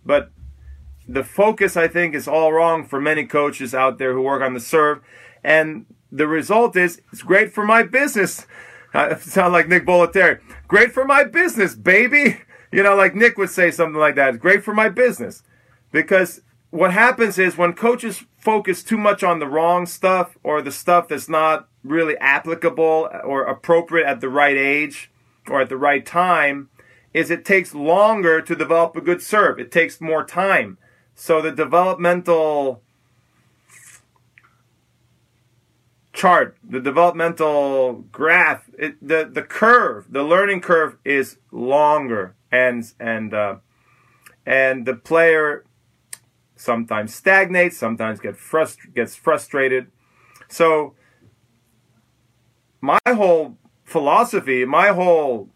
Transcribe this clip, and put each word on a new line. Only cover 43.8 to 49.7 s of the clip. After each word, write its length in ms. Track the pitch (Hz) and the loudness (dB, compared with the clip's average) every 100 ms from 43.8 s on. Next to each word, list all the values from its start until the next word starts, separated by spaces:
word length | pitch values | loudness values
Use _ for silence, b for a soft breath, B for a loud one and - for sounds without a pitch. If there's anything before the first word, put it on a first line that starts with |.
| b b b b b b | b b b b b b
and 400 | - 131 131 131 | -2 2 2 0
the 100 | 120 | -6
player 680 | 120 - 165 165 156 151 143 _ _ _ _ _ - _ _ _ | -8 -2 2 4 4 0 -6 _ _ _ _ _ -20 _ _ _
sometimes 580 | _ - 117 113 107 107 | _ -6 -4 -4 -6 -6
stagnates, 640 | - 196 190 185 180 175 175 | -4 2 2 2 0 0 -2
sometimes 420 | 117 113 110 107 | -8 -6 -6 -8
get 160 | 110 | -12
frust-, 580 | - - 156 151 - - | -14 -6 -2 -2 -6 -10
gets 220 | 123 113 | -8 -8
frustrated. 720 | - - 151 - 143 135 | -4 -2 -2 -4 -2 0